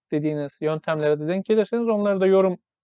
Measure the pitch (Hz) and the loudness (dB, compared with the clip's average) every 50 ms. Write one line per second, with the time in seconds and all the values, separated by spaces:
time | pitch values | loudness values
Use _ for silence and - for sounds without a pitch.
0 | _ - 156 151 147 151 151 147 143 139 - - 156 156 156 156 - - 160 156 | _ -4 -4 -2 -2 -2 -2 -4 -6 -8 -8 -6 -4 -4 -4 -4 -4 -4 -2 0
1 | 151 147 151 151 151 156 180 196 185 - 220 220 202 - - 233 233 226 220 208 | 0 0 0 0 -2 -4 -4 -4 -2 0 2 0 0 0 -2 -4 -2 0 -2 0
2 | 208 202 202 190 190 190 190 190 190 190 180 - _ _ _ _ | 0 0 0 2 2 4 4 4 4 2 0 -4 _ _ _ _